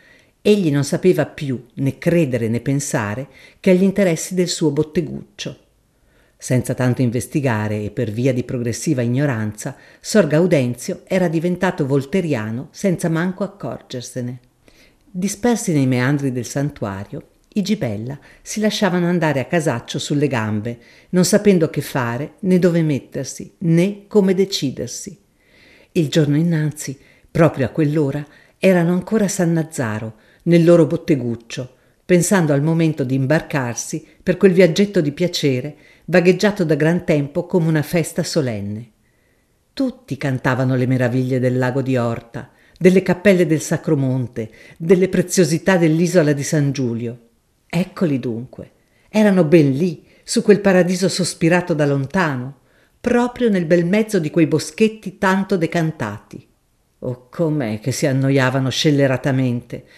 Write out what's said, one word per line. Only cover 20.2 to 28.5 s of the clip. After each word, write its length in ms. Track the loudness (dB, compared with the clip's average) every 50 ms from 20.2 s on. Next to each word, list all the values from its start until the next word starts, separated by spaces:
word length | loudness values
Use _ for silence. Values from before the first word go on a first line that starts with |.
| 0
gambe, 520 | 0 0 -2 -2 -2 -2 -4 -4 -6 -8 -10 -16 -20 -20 -20 _ _
non 140 | 0 2 2
sapendo 460 | 4 2 4 4 4 4 4 2 0
che 100 | -2 -6
fare, 540 | -8 -4 -4 -4 -2 -2 -4 -6 -8 -10 -12 _
né 180 | 0 2 4 4
dove 240 | 4 4 4 2
mettersi, 720 | 2 2 0 -2 -4 -8 -10 -10 -8 -8 -10 -14 -16 -18 _ _
né 460 | 0 2 4 4 4 2 -2 -8 -14
come 280 | _ 2 2 4 4 2
decidersi. 840 | 2 0 0 0 -4 -4 -4 -4 -6 -8 -8 -10 -12 -14 -16 -18 _ _ _ _ _ _ _ _ _ _ _ _ _ _ _
Il 160 | _ -2 -2 2
giorno 280 | 2 2 2 2 2
innanzi, 600 | 2 2 0 0 0 -2 -2 -4 -6 -12 -12 -12 -14 _ _ _ _ _ _
proprio 340 | _ 2 2 2 2 0 -4
a 60 | -2
quell'ora, 560 | 0 -2 0 0 0 0 0 -2 -2 -6 -10 -12 -18 -20 _ _